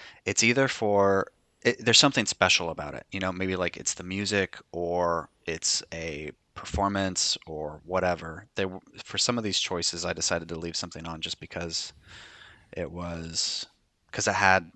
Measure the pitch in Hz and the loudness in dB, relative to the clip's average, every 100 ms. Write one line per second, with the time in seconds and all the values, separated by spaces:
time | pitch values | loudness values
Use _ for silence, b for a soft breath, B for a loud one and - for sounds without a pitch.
0 | B B B 101 113 123 135 - 107 101 | B B B 4 4 6 2 2 2 4
1 | 98 95 - _ _ _ 120 117 120 110 | 6 4 0 _ _ _ 0 2 6 6
2 | 143 131 104 - 92 - 85 80 73 69 | 6 4 0 4 4 4 0 -6 -8 -10
3 | - 98 92 92 95 92 87 - - - | -10 -4 -4 -2 -2 0 -2 -4 -6 -6
4 | 90 95 101 101 92 - - 85 85 87 | -6 -4 0 2 0 -4 -10 -4 -2 2
5 | 87 85 80 _ - 80 - - - 82 | 2 0 -2 _ -8 -4 -2 -2 -4 -8
6 | 82 73 76 - _ - - 101 98 98 | -8 -8 -10 -14 _ -16 -6 -2 0 0
7 | 95 87 - - - 78 76 78 82 90 | 0 0 -2 -2 -6 -8 -8 -10 -4 0
8 | 90 85 80 80 - - 95 90 - - | 2 0 -4 -14 -10 -4 -4 -6 -16 -20
9 | - 98 - 120 107 92 - 87 85 85 | -8 -2 0 0 0 -2 -2 -2 -2 -2
10 | 87 82 - 85 82 82 85 82 87 - | -4 -2 -2 -2 -4 -8 -6 -6 -8 -10
11 | 82 80 82 - - 82 85 82 - - | -10 -8 -8 -8 -10 -8 -6 -6 -8 -12
12 | B B B B B B B - 78 85 | B B B B B B B -8 -8 -8
13 | 87 85 82 80 - - - _ _ _ | -8 -8 -6 -4 -2 -4 -8 _ _ _
14 | _ - 107 98 98 92 85 | _ -4 0 4 6 6 4